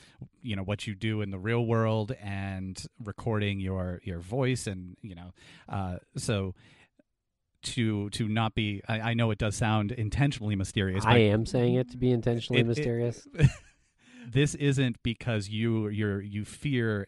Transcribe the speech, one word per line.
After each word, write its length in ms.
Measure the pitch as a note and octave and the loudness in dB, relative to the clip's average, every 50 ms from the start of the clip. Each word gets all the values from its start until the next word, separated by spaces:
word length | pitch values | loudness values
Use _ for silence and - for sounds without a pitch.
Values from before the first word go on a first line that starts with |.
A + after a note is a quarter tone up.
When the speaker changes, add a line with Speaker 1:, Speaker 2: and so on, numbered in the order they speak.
| - - _ - - - _ _ | -20 -20 _ -20 -20 -20 _ _
Speaker 1:
you 120 | - A#2+ G2+ | -8 -6 -6
know, 80 | F#2+ | -4
what 240 | F#2+ G2+ G#2 - - | -2 -4 -4 -4 -4
you 80 | A#2 G2 | -8 -6
do 280 | F#2 A2 A2 A2 G#2+ | -4 -2 -2 0 -2
in 80 | G#2 G2 | -2 -4
the 80 | F#2+ F#2 | -6 -4
real 280 | F#2 A2+ A#2 A#2+ A#2+ | -2 0 0 2 2
world 460 | A2+ A#2 A2+ A2+ A2 A2 A2 G#2+ G#2 B2+ - | 2 4 4 4 4 2 2 0 -2 -6 -8
and 640 | G#2 G2+ G2 G2 G2 G2 F#2+ F#2+ F#2+ F#2+ F#2 - - - _ - | -8 -6 -6 -4 -4 -6 -6 -6 -6 -8 -8 -10 -12 -14 _ -12
recording 560 | A2+ G2 - - - A#2+ A2 G#2 G#2 G2+ G2 G2 | -10 -10 -8 -6 -2 -2 0 0 0 0 -2 -2
your, 420 | F#2+ F#2 F#2+ F#2 F2+ F2+ F2+ - - | -2 -2 -2 -2 -2 -4 -4 -6 -6
your 160 | G2 F2 E2+ | -8 -8 -8
voice, 480 | F2+ F2+ A#2 C#3 B2+ C3 B2+ A#2 - A2 | -6 -4 -2 0 2 2 0 0 -2 -6
and, 280 | F#2+ F#2 F2+ F2+ - - | -8 -8 -10 -14 -16 -16
you 140 | - G#2 F2 | -16 -16 -14
know, 160 | E2+ F2+ F2+ - _ - - - - - - | -14 -16 -16 -18 _ -20 -20 -20 -20 -10 -6
uh, 280 | G#2 G2 F#2+ F2+ F2 - - _ - | -4 -4 -4 -4 -6 -8 -10 _ -12
so 380 | - - - G#2+ G2 F#2+ F#2 - _ - - - - - _ _ _ _ _ _ _ _ _ _ _ _ _ _ _ | -6 -2 -2 0 0 -2 -4 -6 _ -16 -20 -20 -20 -20 _ _ _ _ _ _ _ _ _ _ _ _ _ _ _
to, 480 | - - - B2 A2+ A2 G#2+ G2+ G2+ G#2 | -10 -6 -2 0 0 0 0 -2 -4 -4
to 180 | - - A2+ G#2 | -4 -4 -2 0
not 260 | G#2+ A2+ A2+ G#2+ - | 0 0 0 0 0
be, 280 | A#2 G#2+ G#2 G2+ G2 - | 0 -2 -2 -2 -4 -4
I, 140 | - A2+ A2 | -4 -4 -2
I 140 | A2 A#2 A#2 | -2 0 0
know 180 | A#2 A#2 A2+ | 2 2 2
it 60 | G#2+ - | 2 0
does 180 | A#2 G#2 - | 0 -2 0
sound 340 | - A#2+ G#2+ A2 G#2+ G2+ G#2 | 0 2 2 4 2 2 0
intentionally 640 | A#2+ A#2 G#2+ G#2 - C3 C#3+ C#3+ - A#2+ G#2+ G#2+ G#2 | -2 -2 -2 0 2 2 2 2 2 0 -2 -2 0
mysterious, 500 | G2 F#2+ - - G#2+ F#2+ F#2+ F#2 G2+ A2 | 0 -2 0 0 0 2 2 2 2 4
Speaker 2:
I 100 | A2+ A#2+ | 6 6
Speaker 1:
but 60 | A#2 | 6
Speaker 2:
am 260 | A2 G2+ G#2 A2+ A#2 | 6 6 6 4 2
saying 280 | - - B2+ A#2+ B2 B2 | 0 0 2 2 4 4
it 160 | B2+ B2+ - | 2 0 -2
to 40 | B2+ | -2
be 160 | B2 B2 B2 | 0 2 4
intentionally 480 | B2 A#2 A2+ B2 A#2+ A2+ A2+ - B2 A#2+ | 4 4 2 2 0 0 0 2 2 4
Speaker 1:
it, 40 | A#2 | 4
it 40 | A#2 | 4
Speaker 2:
mysterious. 580 | A#2 D3+ D3+ A#2+ A#2 A#2 A#2+ A#2 - - - - | 2 0 0 0 0 0 0 -2 -4 -6 -12 -8
Speaker 1:
<laughs> 60 | - E3+ D3 B2 - - - - _ _ _ _ _ _ _ - - - - | 2 6 6 6 6 4 -16 -20 _ _ _ _ _ _ _ -20 -20 -18 -8
This 280 | B2 B2 C3+ D3 C#3+ D#3+ | -2 2 2 2 2 2
isn't 480 | D3 C#3+ C#3+ C3 C#3 C3 B2 A#2 - | 0 2 2 4 4 2 2 0 -2
because 480 | - A#2+ A2+ - - A#2+ A2+ G#2+ G2 G#2 | -4 -4 -4 -4 -2 -2 -2 -2 -2 -4
you, 380 | A2 G#2+ A2+ A#2 A2+ A2 G#2+ G#2 | -2 -2 0 0 0 0 0 -2
you're, 300 | G#2+ G#2+ G#2+ G#2 G2 G2 | -2 -2 0 0 -2 -2
you 280 | G2 G2+ G2+ G#2+ G2+ | -4 -6 -6 -6 -6
fear 600 | - - - - D3 C3 A#2+ A2+ A2 G#2+ G2+ F#2+ | -8 -8 -6 -4 -2 0 0 0 0 0 -2 -4